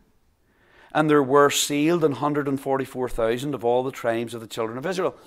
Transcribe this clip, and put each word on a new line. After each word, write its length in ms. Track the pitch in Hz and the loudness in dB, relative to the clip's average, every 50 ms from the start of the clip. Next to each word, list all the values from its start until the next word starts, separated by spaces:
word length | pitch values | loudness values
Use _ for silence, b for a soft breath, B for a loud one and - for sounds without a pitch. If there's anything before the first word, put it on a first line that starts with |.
| _ _ _ _ _ _ _ _ b b b b b b b b b b | _ _ _ _ _ _ _ _ b b b b b b b b b b
and 180 | b 151 156 151 | b 0 2 4
there 140 | 147 147 135 | 4 4 4
were 260 | 123 139 143 143 139 | 6 6 6 6 6
sealed 540 | - - - - 147 147 151 165 175 170 160 | 4 2 -2 -2 0 0 2 2 2 2 2
an 80 | 147 | 0
hundred 380 | 131 - 147 147 147 147 135 139 | 0 0 -2 -2 -2 -2 -2 -2
and 100 | 135 135 | -4 -4
forty-four 480 | - 135 135 135 127 - - 127 123 | -2 -2 -2 -2 -2 -4 -6 -6 -6
thousand 480 | 120 - 120 113 113 120 120 139 151 135 | -4 -2 -2 0 0 0 -2 -4 -6 -6
of 80 | 107 117 | -2 0
all 200 | 117 120 127 127 | 0 2 2 0
the 80 | 131 | -2
tribes 420 | 127 - - 117 113 117 120 110 117 | -6 -4 -4 -2 -2 -2 -4 -6 -8
of 80 | 113 | -12
the 60 | 113 | -12
children 300 | 107 - 123 113 110 117 | -10 -6 -6 -4 -4 -6
of 80 | 131 143 | -6 -6
Israel." 300 | 185 185 185 175 131 - B B | -6 -4 -2 -2 -4 -4 B B